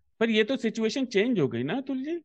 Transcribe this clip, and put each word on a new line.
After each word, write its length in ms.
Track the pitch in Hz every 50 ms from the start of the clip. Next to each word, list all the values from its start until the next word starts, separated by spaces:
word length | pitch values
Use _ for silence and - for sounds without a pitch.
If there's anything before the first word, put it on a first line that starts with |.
| _ _ _ -
पर 100 | 220 226
ये 140 | 220 214 220
तो 120 | 220 269
सिचुएशन 480 | - - 220 220 226 220 220 - 285 262
चेंज 360 | 247 - 190 214 254 247 180
हो 80 | 139 117
गई 140 | 113 117
ना 120 | 127 147 196
अतुल 220 | 269 262 277 269
जी 200 | 262 262 302 349 339